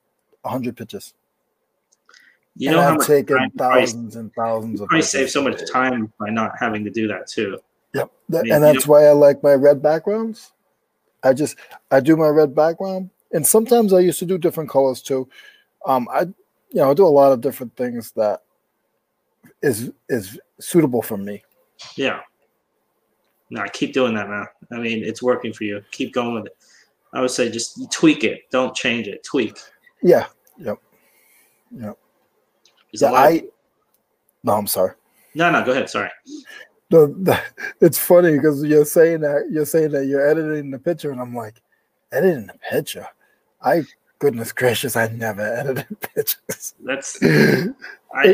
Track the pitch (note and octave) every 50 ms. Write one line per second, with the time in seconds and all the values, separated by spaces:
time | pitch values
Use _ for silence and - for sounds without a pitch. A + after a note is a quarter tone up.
0 | _ _ _ _ _ _ _ _ - - - C3 A#2 B2 - - - - - G2
1 | - - - _ _ _ _ _ _ _ _ _ _ _ _ _ _ _ _ _
2 | _ _ _ _ _ _ _ _ _ _ _ - B2 C#3 D#3+ E3 E3+ E3 D#3+ D3+
3 | B2 - D3+ C#3+ B2+ G#2+ C#3 B2+ C3 B2 - - C3 B2+ B2+ B2+ B2 A#2+ A2+ A#2
4 | A#2 G#2+ G#2+ A#2 A2+ G#2 - A#2 A2+ A2+ A2+ A2+ A2 A2+ A2 G2+ G2+ F#2+ D#3+ D#3+
5 | - - - C#3 C3+ - - D3 C#3 B2 G#2+ - - - - B2+ B2+ C3 B2+ A#2+
6 | A2 G#2+ - - G#2 G#2 A2 A2+ A2 G2+ - - B2+ A#2 G#2+ G#2+ G#2+ G#2 F#2+ A2+
7 | A2 G#2+ G2 F#2 - - - - C#3+ G#2 F#2 - - _ _ _ _ _ - C3
8 | C3 - _ _ _ - D#3+ D#3+ B2 A2+ D#3 D3 D3+ D3+ D3 C3+ C#3 D3 D3 D3
9 | D3+ D3 D3 D3 D3 C#3+ C#3+ C#3 - D3 C#3+ C3+ C3+ C#3+ C#3+ C3+ D3 D3+ D#3 D#3+
10 | - G3+ G#3 A3 A3+ A3+ G#3+ - - _ _ _ _ _ _ _ _ _ _ _
11 | _ _ _ _ - B2+ C3 B2 D3+ C3+ - - - - - - _ _ C3+ C3+
12 | B2+ D3 D#3+ D#3 D#3+ D3+ D3 D#3 D#3 C#3+ B2 D#3 D3+ E3 E3+ E3+ F#3+ F#3+ F#3+ F#3
13 | F#3+ F#3 - _ _ _ - E3+ D3+ - - A3 A3+ - A#3+ A#3+ A3 G3+ F#3+ F3+
14 | F3+ F3+ D#3+ - F#3 E3+ F#3+ F3+ D#3 E3+ - E3 D#3 B2 - C3+ C#3 C3 B2+ -
15 | - - C#3 C3 C3 - _ - - - _ _ _ _ _ _ - - C3 B3+
16 | A#2+ - - C#3+ F3+ F3 - - _ _ _ _ _ _ - F#3+ D3 C3+ C#3+ E3
17 | G3 E3+ C#3+ C#3+ C#3 C#3 C3+ A#2+ B2 C#3 B2 - B2+ A#2 - - B3 - A#2+ A#2
18 | - - - - - - - - - _ _ _ _ _ _ _ _ _ _ _
19 | _ _ _ _ _ _ _ _ _ _ _ _ - D3 A#2 A2 A#2+ - - _
20 | _ - C3+ A#2 F#2+ F#2 A#2 F3 - _ _ _ - - - F3 D3+ C#3 B2 A#2
21 | - - A2+ G2 G2 G2+ G2+ G#2 - _ _ _ _ _ _ _ - - - -
22 | C3+ B2 F#2+ - - - _ _ _ _ _ _ _ _ _ _ _ _ _ _
23 | _ _ _ _ _ _ _ _ _ _ A#2 A2 G2+ G2+ - - D3 B2+ - C#3
24 | B2+ A#2 A2+ G#2+ G2+ G2+ G#2 G#2 G2+ - - _ _ _ B2 A#2+ A#2 A2+ A2+ A2
25 | G2+ G#2+ A2 - B2 B2 A#2+ - - A2+ G#2+ - A2 G#2 G2+ G2+ - _ - -
26 | C3+ A2+ - B2+ A#2+ A#2 A#2+ A2+ G2+ - - _ _ _ _ _ _ _ _ _
27 | _ _ - - B2+ B2+ - - B2+ A#2 G#2+ A2+ - - - - C3 - - -
28 | - D#3+ D3 - A2+ G#2 - - - _ - C3 B2+ A#2 - - - B2+ A#2 A#2+
29 | G#2+ G2+ F#2 - - - - C#3 A2+ G2 - - - - _ _ _ _ _ _
30 | - F3+ E3 A#2+ G#2 - _ _ _ _ _ - E3+ C3+ C3+ - _ _ _ _
31 | _ _ _ _ _ _ _ _ _ _ _ _ _ _ A#3+ - A#2 G#2 G#2 -
32 | _ _ _ _ _ _ _ _ _ _ _ _ _ _ _ _ _ _ - G#2+
33 | - C3+ B2+ C3 C3+ D#3 E3 D#3+ - - - _ _ _ _ _ _ _ _ _
34 | _ _ _ _ _ _ _ _ - - G2+ G#2+ G#2 - - F#2+ F#2 F#2 - _
35 | _ _ _ _ _ _ - D3 E3+ E3+ D#3 B2 G#2 A#2+ C3 C3+ A2 - - -
36 | G2+ F2+ - - _ C4 D4 - - - - - - - _ _ _ _ - E3
37 | D3+ C#3+ - - F#3+ E3 A#2+ - - - - - - - - _ - E3+ A#2+ -
38 | - - F3 F3 F3+ E3+ D3+ C#3 D3+ D#3 D3 C#3 D3+ D3+ D3+ D3+ D3 D3+ - F3
39 | D#3+ E3 E3 D#3+ D3+ C#3+ C#3+ C#3+ - E4 G#3 D#3 D3+ D3+ - D#3+ D#3 D3+ D3 C#3
40 | C#3 C3+ C#3 C#3 C#3 D3 D#3 E3 D#3 D3+ D#3 D3+ C#3+ C#3 C3+ B2+ - E3+ F3 D#3
41 | - D3 C3+ B2 B2 A#2+ A#2+ A#2+ A2+ G#2+ A2 _ _ _ _ _ _ _ _ _
42 | _ _ - - F3 F#3+ E3 B2+ G#2 F#2 - - - - - D3 D3+ - - -
43 | - - - _ _ _ _ _ _ _ _ _ - B2 D3+ E3+ C#3 - _ _
44 | _ _ _ _ - C#3+ B2 A#2 A2+ - - - B2+ B2 A2+ - - B2+ - A#2
45 | A2+ A2 A2+ A#2 A2+ A2 G#2 G2 G#2+ G#2+ A#2+ A#2+ C3 C#3 C3 A#2 - - G#3 -
46 | - - _ - - - - - _ - - - - - - _ - - C3+ -
47 | - - - - - D#3+ D#3 D3 D3 C#3+ - - F3 G#3+ C4+ - - - - -
48 | _ _ - C3 C#3 F#3